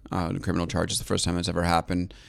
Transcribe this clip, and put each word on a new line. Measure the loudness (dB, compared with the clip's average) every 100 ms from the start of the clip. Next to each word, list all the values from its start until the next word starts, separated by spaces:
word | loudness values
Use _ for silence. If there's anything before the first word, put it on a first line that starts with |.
| -4
uh, | -2 0
in | -2
criminal | 0 0 0
charges, | 0 0 -2
the | -2
first | 0 0
time | 0
it's | 0
ever | 0
happened | 4 2 2 -2 -2 -8